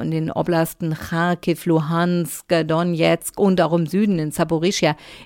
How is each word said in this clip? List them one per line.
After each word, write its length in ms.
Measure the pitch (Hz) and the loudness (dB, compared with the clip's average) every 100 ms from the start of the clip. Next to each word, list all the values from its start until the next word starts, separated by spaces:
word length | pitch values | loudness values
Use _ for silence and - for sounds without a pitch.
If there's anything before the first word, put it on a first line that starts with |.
in 80 | 160 | -4
den 220 | 160 160 | -4 -2
Oblasten 640 | - 165 165 165 - 165 156 | -2 0 0 0 -2 -4 -4
Charkiw, 640 | - 170 175 175 - 160 175 | -4 -2 0 0 -2 -2 2
Luhansk, 800 | 160 151 170 175 175 165 - - 170 160 | 0 2 0 2 0 -2 -6 -2 0 2
Donetsk 720 | 160 175 165 165 170 - - | 0 0 2 2 2 -2 0
und 220 | 196 185 | 2 4
auch 120 | 151 | 2
im 140 | 170 160 | 2 0
Süden 320 | 185 214 175 | 0 0 0
in 140 | 151 | -2
Saporischschja 640 | - 165 165 175 - 156 151 - - | -2 0 0 0 0 0 -2 -8 -20